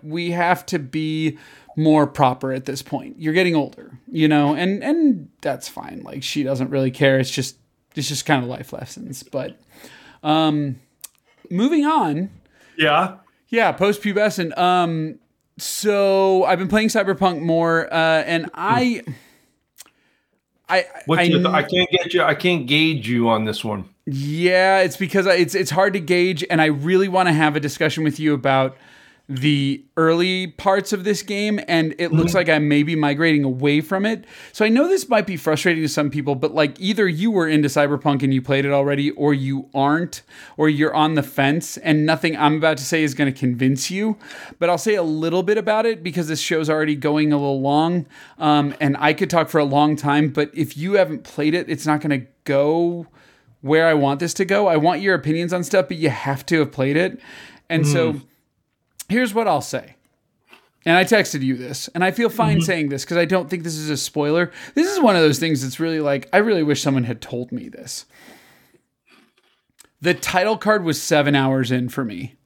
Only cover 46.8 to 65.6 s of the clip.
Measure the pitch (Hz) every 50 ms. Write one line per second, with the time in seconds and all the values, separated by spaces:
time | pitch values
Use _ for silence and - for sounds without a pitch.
46.8 | 156 151 147 135 139 147 147 151 151 151 147 143 143 139 139 135 135 139 143 156
47.8 | 160 170 180 175 - - - - - - - - 160 151 147 147 143 143 - -
48.8 | 151 139 143 - 151 151 151 - 190 151 170 165 151 - - 156 147 139 143 147
49.8 | 151 151 151 147 147 143 143 147 151 139 - 151 147 147 - 160 143 - - 143
50.8 | 165 190 202 196 180 156 151 117 - - - 143 147 151 165 175 - - 160 139
51.8 | - 156 151 147 - 151 143 127 113 - _ _ - 147 139 139 143 151 160 170
52.8 | 170 170 175 170 160 - _ _ _ _ _ _ _ _ _ _ 139 135 156 160
53.8 | 165 165 156 147 139 139 139 139 175 165 - - 190 175 202 208 214 185 165 151
54.8 | 151 175 165 156 196 196 180 143 127 156 156 170 175 165 180 180 165 - 208 190
55.8 | 185 - 185 156 160 143 - - - 139 139 131 - - 170 160 143 135 - 139
56.8 | 131 139 143 160 185 185 - - - - - - - - - - _ - 165 160
57.8 | 147 147 147 170 160 160 147 135 - _ _ _ _ _ _ _ _ _ _ _
58.8 | _ _ _ - - - 202 247 254 214 196 226 226 196 156 135 - - 139 120
59.8 | - - - _ _ _ _ _ _ _ _ _ _ _ - _ _ _ _ _
60.8 | - 170 170 185 185 - 233 208 - - - 139 131 131 127 123 127 120 131 -
61.8 | - - - 170 180 190 185 240 233 220 233 233 - - 156 165 160 190 180 160
62.8 | 151 139 143 135 - - 170 175 170 160 190 185 170 - 185 170 160 170 156 156
63.8 | 156 151 147 131 - - - 151 147 147 156 175 175 - - - - - - 285
64.8 | 339 381 403 370 294 220 185 170 160 151 135 - 165 160 151 127